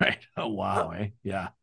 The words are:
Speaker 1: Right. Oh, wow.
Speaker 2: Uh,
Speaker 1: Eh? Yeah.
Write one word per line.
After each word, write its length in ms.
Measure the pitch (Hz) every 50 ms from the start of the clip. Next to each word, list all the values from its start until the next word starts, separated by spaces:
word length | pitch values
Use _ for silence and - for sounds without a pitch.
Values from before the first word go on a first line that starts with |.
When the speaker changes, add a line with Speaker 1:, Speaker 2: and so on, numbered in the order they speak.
Speaker 1:
Right. 180 | - - - - - - -
Oh, 120 | - 160 113
wow. 400 | 107 95 95 98 95 104 - 82
Speaker 2:
Uh, 60 | 82
Speaker 1:
Eh? 120 | 92 104 104 - _ -
Yeah. 260 | 98 95 95 90 - - _